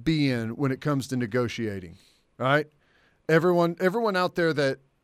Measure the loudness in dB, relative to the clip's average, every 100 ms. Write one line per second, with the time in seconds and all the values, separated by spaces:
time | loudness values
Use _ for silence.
0 | -2 2 2 0 -4 -2 -2 -2 -2 -2
1 | -2 -4 -2 0 -2 -2 -6 -6 -12 -18
2 | _ _ _ -4 0 0 0 _ _ _
3 | _ _ 2 4 4 4 2 0 -2 0
4 | 0 0 -2 0 0 2 -2 -2 _ _